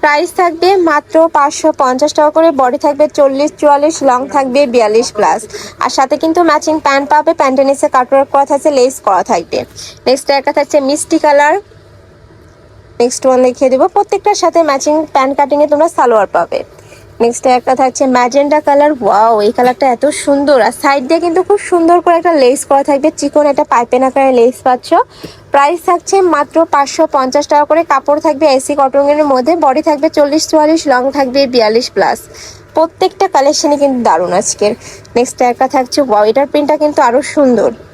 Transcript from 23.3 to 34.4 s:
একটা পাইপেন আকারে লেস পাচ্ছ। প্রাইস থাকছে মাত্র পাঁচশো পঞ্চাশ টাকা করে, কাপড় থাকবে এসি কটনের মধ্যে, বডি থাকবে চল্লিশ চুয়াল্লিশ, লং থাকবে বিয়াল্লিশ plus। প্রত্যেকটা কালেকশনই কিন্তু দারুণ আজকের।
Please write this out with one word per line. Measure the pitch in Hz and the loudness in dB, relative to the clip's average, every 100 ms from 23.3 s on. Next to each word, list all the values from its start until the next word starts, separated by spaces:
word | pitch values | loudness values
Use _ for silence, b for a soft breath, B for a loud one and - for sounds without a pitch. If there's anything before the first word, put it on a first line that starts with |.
| 302 294 | 0 0
একটা | 285 | 0
পাইপেন | 302 254 240 247 | 0 0 0 0
আকারে | 262 262 269 | 0 0 0
লেস | 254 233 247 | 2 2 0
পাচ্ছ। | - 247 - 339 508 B B B - | -2 -2 0 0 0 B B B -4
প্রাইস | 277 285 339 - | 0 0 0 -2
থাকছে | 269 - 392 | -2 0 0
মাত্র | 370 302 294 320 | 2 0 -2 0
পাঁচশো | 330 294 277 - 311 | 0 0 -2 -2 -2
পঞ্চাশ | 285 262 269 294 | 0 -2 -2 0
টাকা | 294 | 0
করে, | 294 311 | 2 0
কাপড় | 339 277 269 294 | 0 -2 0 -2
থাকবে | 320 277 311 | 0 0 0
এসি | 269 262 285 | 0 -2 -2
কটনের | 269 277 285 294 | 0 0 0 0
মধ্যে, | 302 262 254 339 | 0 0 0 0
বডি | 302 262 | 0 0
থাকবে | 311 294 311 | -2 -2 -2
চল্লিশ | - 285 302 - | 0 0 0 0
চুয়াল্লিশ, | 311 302 320 311 | 0 2 0 0
লং | 254 254 | 0 0
থাকবে | 277 269 262 277 | -2 -2 0 0
বিয়াল্লিশ | 247 214 220 254 - | 0 2 0 -2 -2
plus। | 165 - - B B B B | -2 -4 -10 B B B B
প্রত্যেকটা | - 320 - 359 - 381 | -2 -2 0 -4 -2 -2
কালেকশনই | 302 277 302 302 285 | 0 0 0 -2 0
কিন্তু | 285 262 | 0 0
দারুণ | 220 165 180 | 0 0 0
আজকের। | 180 | -2